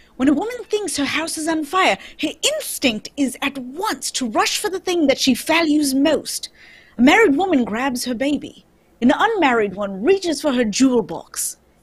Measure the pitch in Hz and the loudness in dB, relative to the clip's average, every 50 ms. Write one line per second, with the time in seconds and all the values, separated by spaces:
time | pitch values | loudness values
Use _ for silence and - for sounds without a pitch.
0 | - _ _ - 254 285 294 285 403 453 494 480 415 - 440 415 415 311 - - | -20 _ _ 0 2 2 2 2 0 -4 -4 -8 -8 -4 -4 -4 -4 -4 -4 -4
1 | 285 240 - 294 320 320 - 330 311 320 330 311 302 277 - 370 370 262 196 - | -4 -2 -2 -4 -4 -6 -6 -6 -4 -2 -2 -2 -4 -2 0 2 2 2 2 -2
2 | - - - - - 311 - - - 494 605 622 - - - - - 254 220 208 | -6 -16 -10 -6 -6 -6 -6 -2 -4 -2 -2 -4 -6 -8 -6 -2 -2 -2 -2 -2
3 | - - - - 285 247 - - 277 277 277 277 247 247 262 320 392 440 320 - | -8 -8 -4 -2 -2 -2 -2 -4 -6 -6 -6 -8 -12 -12 -8 -6 -4 -4 -4 -4
4 | - - - - 262 226 208 320 403 415 - - - 415 359 370 - 370 359 349 | -6 -8 -6 -4 -4 -2 0 0 0 0 -2 -4 -4 -4 -6 -4 -4 -2 0 2
5 | 311 277 262 - - 269 240 - - - 311 330 339 302 294 302 294 269 262 269 | 2 2 2 2 2 0 0 0 0 0 0 2 2 2 2 2 2 2 2 2
6 | 277 320 302 226 - - - - - - _ - - - - - - _ - - | 2 2 2 0 -2 -6 -10 -10 -10 -14 _ -20 -20 -20 -20 -20 -20 _ 0 4
7 | 240 277 349 440 466 359 269 285 381 392 339 269 233 - 202 226 262 277 247 247 | 6 6 8 8 6 6 4 2 2 2 2 0 0 0 -2 -2 -2 -2 -4 -4
8 | - 247 254 208 269 285 294 240 - - - - - _ _ _ _ _ _ - | -6 -6 -4 -2 -2 -2 -2 -4 -6 -10 -16 -18 -20 _ _ _ _ _ _ 0
9 | 240 247 285 302 359 440 453 403 320 269 247 233 214 208 180 196 208 196 196 185 | 2 2 4 4 2 2 2 2 2 2 2 2 0 -2 -2 -6 -8 -8 -6 -2
10 | 208 320 392 392 381 339 302 - - 302 254 247 247 214 190 - 262 269 247 240 | 2 2 2 2 2 -2 -4 -2 0 0 0 0 0 0 2 2 4 4 4 2
11 | 185 - 165 147 - - - - - - - _ _ _ _ _ | 0 -2 -6 -10 -12 -12 -8 -8 -8 -8 -8 _ _ _ _ _